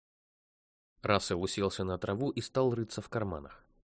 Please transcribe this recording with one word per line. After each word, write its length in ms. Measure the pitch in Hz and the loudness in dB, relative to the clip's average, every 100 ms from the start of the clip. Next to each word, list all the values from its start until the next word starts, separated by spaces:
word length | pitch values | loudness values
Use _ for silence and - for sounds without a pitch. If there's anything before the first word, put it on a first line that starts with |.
| _ _ _ _ _ _ _ _ _ _ | _ _ _ _ _ _ _ _ _ _
Рассел 420 | - 98 - 87 | 2 4 4 0
уселся 420 | 92 - 95 - | 0 0 0 0
на 140 | 95 92 | -2 -2
траву 320 | 98 101 139 | 0 0 0
и 100 | 113 | -2
стал 340 | - 131 131 | -2 2 2
рыться 260 | 117 110 - | 2 -2 -6
в 80 | - | -4
карманах. 560 | 117 101 78 71 - _ _ | -2 -2 -4 -8 -18 _ _